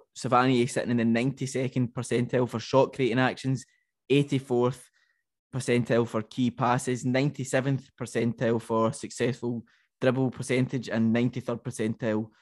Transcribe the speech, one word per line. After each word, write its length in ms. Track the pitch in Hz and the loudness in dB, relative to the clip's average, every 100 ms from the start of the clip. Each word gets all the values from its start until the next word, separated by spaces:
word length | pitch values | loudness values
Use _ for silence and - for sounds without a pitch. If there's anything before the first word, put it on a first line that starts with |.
| - - | -10 -10
Savanier 520 | 123 123 127 123 123 | 2 4 4 4 2
sitting 220 | - - | -2 -2
in 40 | 120 | 2
the 80 | |
ninety-second 840 | 113 117 131 135 131 127 123 135 120 | 2 2 0 -2 -4 -4 -2 -2 -2
percentile 600 | 127 117 120 120 127 120 | -4 -2 -2 0 0 0
for 100 | 113 | -4
shot 360 | - 135 127 | 0 2 2
creating 240 | - 123 123 | 0 0 2
actions, 480 | 127 92 131 131 - _ _ _ - | 0 -2 -4 -4 -6 _ _ _ 0
eighty-fourth 800 | 139 143 135 135 123 123 127 - _ _ _ _ _ _ | 2 2 -2 0 2 2 -2 -12 _ _ _ _ _ _
percentile 540 | 131 127 123 113 120 117 | -6 0 0 2 2 2
for 140 | 110 | -2
key 280 | 107 - 123 | -4 -2 -2
passes, 540 | 120 120 123 131 123 | 0 2 2 0 -4
ninety-seventh 840 | 127 127 143 143 131 131 135 135 - - | 0 0 0 -2 -2 0 0 -2 -4 -12
percentile 640 | 120 120 117 113 120 117 | -6 -2 -2 0 0 0
for 300 | - 113 113 | 0 0 0
successful 720 | - 107 - 123 127 120 117 - _ _ - | -2 -8 -4 -2 -2 -6 -6 -10 _ _ -2
dribble 300 | 127 127 131 | 0 2 0
percentage, 580 | - 120 127 131 135 107 | -2 -2 0 0 -2 -4
and 240 | 113 113 | 0 2
ninety-third 500 | 117 127 127 117 120 | 2 0 -2 -6 -6
percentile 640 | 127 - 110 107 117 107 110 _ | -6 -4 -4 -2 -2 -2 -4 _